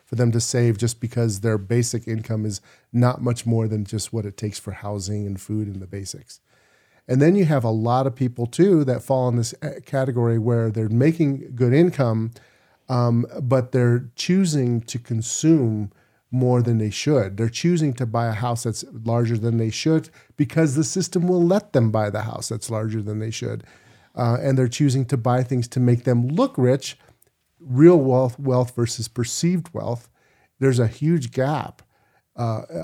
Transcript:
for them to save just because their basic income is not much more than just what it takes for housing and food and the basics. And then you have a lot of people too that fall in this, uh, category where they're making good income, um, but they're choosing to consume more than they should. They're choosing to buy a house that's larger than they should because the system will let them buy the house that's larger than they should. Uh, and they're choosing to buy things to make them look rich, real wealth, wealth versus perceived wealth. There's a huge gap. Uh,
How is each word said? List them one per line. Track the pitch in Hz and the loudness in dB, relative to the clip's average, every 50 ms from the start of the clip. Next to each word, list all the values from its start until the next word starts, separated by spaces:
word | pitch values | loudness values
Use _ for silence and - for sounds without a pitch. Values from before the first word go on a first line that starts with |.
| _ | _
for | - - | -6 -2
them | 113 123 117 | 0 2 2
to | 113 117 | 2 0
save | 113 - - 123 120 117 107 | 0 0 0 2 2 2 2
just | 98 117 113 - - | 0 -2 -4 -4 -4
because | - 113 - 123 117 113 101 95 | -8 -6 -2 -2 -2 -2 -2 -2
their | 104 113 110 | -2 -2 -2
basic | 104 98 95 117 120 120 120 - 113 - | -2 -2 -2 0 0 0 0 -4 -6 -6
income | - 110 110 110 - 110 107 107 | -6 -8 -6 -6 -6 -6 -4 -4
is | 107 101 - _ _ _ _ _ _ | -6 -6 -8 _ _ _ _ _ _
not | - 120 123 123 123 - | 0 2 2 2 2 0
much | 120 123 120 120 - | -2 -4 -4 -4 -2
more | 117 117 113 113 | -2 0 0 0
than | 110 110 107 101 | -2 -2 -4 -6
just | - - 107 - - - | -6 -6 -8 -8 -6 -6
what | 113 101 | -6 -6
it | 101 98 | -8 -8
takes | - 107 104 98 - | -8 -8 -8 -8 -10
for | - 104 98 | -12 -12 -12
housing | - - 101 104 101 92 98 104 104 104 | -10 -10 -8 -8 -8 -6 -6 -6 -6 -6
and | 101 98 92 | -6 -8 -10
food | - - 107 107 107 | -8 -6 -6 -4 -4
and | 101 95 95 | -6 -8 -10
the | 95 | -12
basics. | 90 95 98 98 - - - - - - - _ _ _ _ _ _ _ _ _ _ _ _ _ | -12 -12 -12 -12 -12 -14 -16 -18 -20 -20 -20 _ _ _ _ _ _ _ _ _ _ _ _ _
And | - 127 131 | 0 2 4
then | 143 165 190 | 6 6 6
you | 202 185 | 4 4
have | 151 156 135 117 | 2 2 2 2
a | 113 | 0
lot | 110 110 110 117 120 131 135 | 0 0 0 2 2 2 0
of | 135 120 | 0 -2
people | - 131 123 123 - 120 | -2 -4 -4 -2 -4 -6
too | 117 - - 175 208 190 156 143 | -2 2 2 4 6 4 4 4
that | 127 123 123 - | 2 -2 -2 -2
fall | - 135 131 123 | 0 0 0 2
in | 123 117 | 0 0
this, | 120 113 - - - | 0 -2 -2 -6 -8
uh, | - 151 - - - | -10 -10 -10 -12 -10
category | - - 135 131 135 120 123 117 117 117 113 | -6 -4 -2 -2 -2 0 0 2 2 2 2
where | 107 120 120 117 113 113 | 2 2 2 2 0 0
they're | 101 113 110 | -2 -2 -2
making | 104 110 120 131 160 165 170 160 143 139 135 - - 131 | 0 2 4 4 4 4 2 2 0 0 -2 -8 -8 -2
good | 120 127 120 123 | 0 2 4 6
income, | 151 175 180 170 - 135 117 110 110 110 113 117 - _ _ _ _ _ _ _ _ _ | 6 4 4 2 2 0 0 0 0 -2 -4 -8 -12 _ _ _ _ _ _ _ _ _
um, | - 131 123 120 120 117 117 123 - - 185 | -4 0 2 2 2 2 2 0 -2 -4 -6
but | 143 120 135 131 127 123 - | -2 0 2 0 0 0 0
they're | 127 120 120 120 123 123 - - | 2 4 4 2 2 -2 -6 -12
choosing | - - - 180 190 196 170 151 147 127 120 120 113 | -6 -2 0 2 2 2 2 2 0 0 0 0 -2
to | 113 - - 117 | -4 -6 -8 -10
consume | - - 120 110 110 - 139 - - 156 165 156 127 113 107 107 104 98 - _ _ _ _ _ _ - | -6 -6 -4 -4 -4 -4 -4 0 4 4 4 4 4 2 0 -2 -4 -8 -10 _ _ _ _ _ _ -4
more | 123 127 127 123 123 123 | -2 0 2 4 4 2
than | 117 120 117 | 2 2 2
they | 113 107 107 | 0 0 -2
should. | 101 - - 151 151 131 101 95 98 | -4 -4 0 0 2 2 0 -2 -2
They're | 98 113 113 | -4 -4 -4
choosing | 120 - - 170 180 165 156 147 123 | -2 -2 0 0 2 2 0 0 -2
to | - 131 | -2 -4
buy | 113 107 117 117 | -4 -2 -2 -2
a | 117 | -2
house | 107 107 123 120 120 113 - | -4 -4 -4 -4 -4 -4 -4
that's | 120 107 - - - - 113 110 | -6 -6 -8 -10 -14 -14 -8 -4
larger | 113 113 120 120 113 117 | -2 0 0 0 0 -2
than | 110 107 117 113 | -2 -2 0 0
they | 117 113 110 | 0 0 -2
should | 107 - - 160 160 160 156 - _ - - _ _ | -4 -2 0 0 0 0 0 -4 _ -20 -20 _ _
because | - 147 127 - 165 165 147 127 | -4 -2 0 0 2 2 2 2
the | 151 156 | 0 -2
system | - - 190 165 - - 185 170 | -2 -2 -4 -4 -2 -2 -2 0
will | 175 185 175 170 | 2 2 2 4
let | 170 190 214 208 - - | 4 2 2 0 0 0
them | 135 117 110 | 2 2 2
buy | 107 110 107 104 | 2 0 0 -2
the | 104 104 | -2 -4
house | 107 113 117 - 107 - | -6 -6 -8 -8 -8 -8
that's | 113 107 - - | -8 -8 -8 -6
larger | 113 107 110 110 110 110 | -6 -6 -4 -4 -6 -6
than | 101 107 107 107 | -6 -6 -6 -6
they | 110 113 | -6 -8
should. | 110 - 120 113 110 110 110 - - _ _ _ _ _ _ _ - | -8 -8 -8 -8 -8 -10 -12 -16 -20 _ _ _ _ _ _ _ -6
Uh, | - 123 117 117 127 | -2 0 0 0 0
and | - 139 135 | 0 0 2
they're | 131 131 120 | 2 2 0
choosing | 123 - 151 139 123 135 131 | 0 0 0 2 2 0 -2
to | 117 143 | -2 -2
buy | 120 110 127 120 127 127 | -2 0 0 0 0 0
things | 120 135 123 117 - | -2 -2 -4 -4 -2
to | - 135 | -2 0
make | 123 120 123 120 - | 2 4 2 2 2
them | 135 123 120 120 127 | 0 0 2 0 0
look | 151 190 269 269 - | 0 0 0 0 0
rich, | - 127 123 131 131 - - - _ _ _ _ _ _ _ _ _ _ _ _ _ | 2 2 2 2 0 -2 -8 -14 _ _ _ _ _ _ _ _ _ _ _ _ _
real | - 131 123 131 156 170 180 | -10 -2 4 8 8 8 8
wealth, | 165 135 131 127 127 131 123 120 - | 8 4 4 2 2 2 0 -2 -4
wealth | 143 131 127 127 127 120 - | -2 0 0 0 0 -2 -2
versus | 120 120 113 - - 104 - | -2 -4 -2 -4 -6 -10 -8
perceived | - - 117 - - - - 170 185 175 - - - | -4 -4 -4 -4 -4 -2 0 0 0 -2 -4 -6 -8
wealth. | 110 104 104 120 117 - _ _ _ _ _ _ _ _ _ _ - | -8 -6 -6 -8 -8 -10 _ _ _ _ _ _ _ _ _ _ 0
There's | 131 135 127 120 | 0 2 4 4
a | 117 | 2
huge | 107 - - 147 156 175 165 127 117 | 0 0 -2 0 0 0 0 -2 -4
gap. | - 131 127 143 156 139 - - - _ _ _ _ _ _ _ _ _ _ _ _ | -4 -2 -2 -2 -2 -4 -6 -8 -12 _ _ _ _ _ _ _ _ _ _ _ _
Uh, | - 120 117 110 107 - - 160 165 | -6 -4 -4 -4 -6 -8 -10 -12 -12